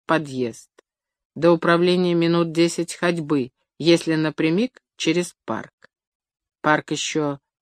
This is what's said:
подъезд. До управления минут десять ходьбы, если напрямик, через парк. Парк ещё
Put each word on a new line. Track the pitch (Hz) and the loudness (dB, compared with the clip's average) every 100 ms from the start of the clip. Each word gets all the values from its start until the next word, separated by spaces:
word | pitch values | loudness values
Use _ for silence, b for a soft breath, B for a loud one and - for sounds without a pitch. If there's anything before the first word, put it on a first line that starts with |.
| - | -2
подъезд. | 160 147 131 120 - - _ _ _ _ _ _ - | -2 -2 -6 -8 -8 -20 _ _ _ _ _ _ 0
До | 165 | 2
управления | 170 180 170 180 180 180 | 4 2 2 2 2 2
минут | 170 165 170 170 | 2 2 2 0
десять | 156 170 170 170 - | 0 0 0 -8 -4
ходьбы, | 175 170 147 147 123 _ _ - | -2 -2 -2 -2 -2 _ _ -2
если | 151 170 165 160 | 2 2 2 -2
напрямик, | 156 151 156 175 254 _ _ - | -2 -2 0 0 -2 _ _ -6
через | 165 165 175 - - | -2 -2 -4 -10 -10
парк. | 107 95 _ _ _ _ _ _ _ _ _ | -10 -10 _ _ _ _ _ _ _ _ _
Парк | 151 151 - | 0 0 -2
ещё | 151 - 156 147 139 _ _ | -6 -4 -4 -4 -6 _ _